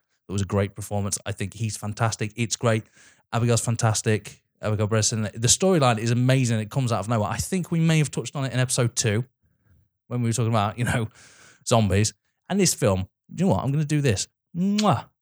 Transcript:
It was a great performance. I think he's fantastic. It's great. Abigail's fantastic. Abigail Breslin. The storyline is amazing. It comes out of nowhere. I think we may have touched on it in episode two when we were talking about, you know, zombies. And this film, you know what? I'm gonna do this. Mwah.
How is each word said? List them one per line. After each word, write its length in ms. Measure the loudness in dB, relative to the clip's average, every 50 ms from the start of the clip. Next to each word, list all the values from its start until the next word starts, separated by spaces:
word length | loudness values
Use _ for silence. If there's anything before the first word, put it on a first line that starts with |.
| _ _ _ _ _ -6
It 40 |
was 100 | -4 -4
a 40 | -2
great 280 | 0 0 0 0 -2 -4
performance. 420 | -10 -10 -6 -4 -4 -2 -4 -6 -6 -6
I 60 | -10
think 220 | -8 -6 -8 -8 -6
he's 220 | -6 -6 -6 -6
fantastic. 560 | -8 -8 -10 -4 -2 -2 -2 -2 -4 -6 -8 -4
It's 200 | -6 -4 -4 -4
great. 280 | -2 0 0 0 0 -2 _ _ -20 -20 -20 _ _ _ _
Abigail's 280 | -2 0 2 2 2 2
fantastic. 800 | 0 -2 -2 0 0 0 0 0 0 0 -2 -2 -4 -10 -18 -20 _ _ _ _
Abigail 260 | -4 -2 0 0 0
Breslin. 360 | 0 0 0 0 0 0 -2 -4 -6 -4
The 140 | -2 2 2
storyline 500 | 2 4 4 4 4 4 4 4 4 2
is 120 | 0 0
amazing. 500 | 2 2 4 4 4 4 2 2 0 0
It 100 | -2 -2
comes 220 | -4 -2 -2 0
out 80 | -2 -2
of 80 | -2 -2
nowhere. 220 | 0 0 0 -2
I 80 | -2 -4
think 320 | -4 -4 -4 -6 -4 -2
we 100 | -2 0
may 180 | 2 4 4 2
have 120 | 2 0
touched 260 | -2 -6 -8 -6 -6
on 80 | -6 -6
it 80 | -2
in 80 | 0 -2
episode 340 | 0 0 0 0 0 0 0
two 300 | 0 0 0 0 0 -2 -6 _ _ _ _ _ _ _ _ _ _ _ _ _ _ _ -6
when 140 | -4 -2
we 60 | -2 -2
were 40 |
talking 200 | 0 0 0 2
about, 260 | 2 2 0 0 -2 -2
you 60 | -2
know, 240 | -2 0 -2 -4 -6 -8 -16 -20 -20 -20 -20 -20 -20 _ _ _
zombies. 480 | 2 4 4 4 4 4 2 2 0 -4 _ _ _ _ _ _ -4
And 120 | 0 2
this 120 | 2 2 2
film, 340 | 2 2 2 2 0 -2 -6 _ _ _ _ -4
you 100 | 0 2
know 60 | 2
what? 120 | 2 2 0
I'm 80 | 0
gonna 120 | 0 -2 0
do 160 | 0 0 0
this. 280 | 2 2 0 0 -4 -8 _ _ _ _ -6
Mwah. 500 | -2 -2 0 0 2 2 2 2 0 -2 -10 _ _